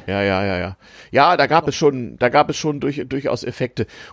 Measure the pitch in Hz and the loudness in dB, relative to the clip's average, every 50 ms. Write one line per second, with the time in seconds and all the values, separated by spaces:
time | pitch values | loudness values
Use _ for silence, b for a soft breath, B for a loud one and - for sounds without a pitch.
0 | - - 98 98 101 98 95 95 101 98 92 90 90 92 95 - B B B B | -8 -4 -2 0 0 0 0 0 0 -2 -2 -4 -4 -6 -8 -12 B B B B
1 | B B B 131 143 170 180 151 139 135 151 165 160 151 - - 160 147 135 127 | B B B 4 4 4 4 4 2 4 2 2 2 0 0 2 2 2 2 0
2 | 120 85 58 - 123 123 127 147 - - 147 - - 156 147 139 - 143 139 143 | -4 -8 -4 -2 0 2 4 4 2 2 0 -6 -4 -4 -4 -4 -4 -6 -4 -6
3 | - 131 135 139 135 - - 117 - - - - 131 120 - - 110 - B B | -6 -6 -6 -6 -4 -4 -4 -4 -6 -8 -8 -6 -6 -6 -4 -6 -6 -6 B B
4 | B B | B B